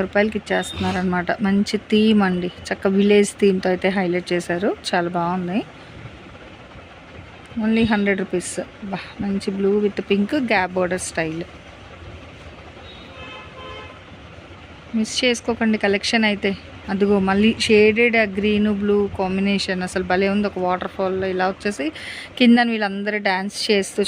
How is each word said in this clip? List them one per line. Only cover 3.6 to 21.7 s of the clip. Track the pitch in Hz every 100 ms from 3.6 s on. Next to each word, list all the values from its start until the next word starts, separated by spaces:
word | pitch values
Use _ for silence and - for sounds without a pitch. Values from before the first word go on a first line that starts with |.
| 185
అయితే | 185 190 196
హైలైట్ | 180 180 180
చేశారు, | 175 175 175 214 415 -
చాలా | 180 175 175
బాగుంది. | 170 185 175 202 - - - - - - - - - - - - - - - - - - - 233
Only | 220 226 226
హండ్రెడ్ | 214 202 196
రూపీస్. | 190 180 - - - - 202
బా, | 190 - -
మంచి | 196 196 208 190
blue | 196 208
with | 208 202 -
pink | 202 202 302 240
gap | 202 180 185
border | 180 180 -
style. | - 160 160 175 - - - - - - - - - - - - - - - - - - - - - - 320 - - - - - - - - - - - 226
మిస్ | 220 -
చేసుకోకండి | 254 233 - 226 226 214
కలెక్షన్ | 202 196 - 233 220
అయితే. | 202 202 196 - - -
అదిగో | 196 202 202 190
మళ్ళీ | 196 220 226 -
షేడెడ్ | 214 214 214 240 226
ఆ | 214 190
గ్రీన్ | 208 208 214 202
బ్లూ | 202 208 202 -
కాంబినేషన్ | 185 190 196 196 - 185 185
అసలు | 190 185
భలే | 185 196
ఉంది. | 202 202
ఒక | 185 180
వాటర్ | 180 190 -
ఫాల్‌లో | 190 185 190
ఇలా | 185 185
వచ్చేసి | 190 208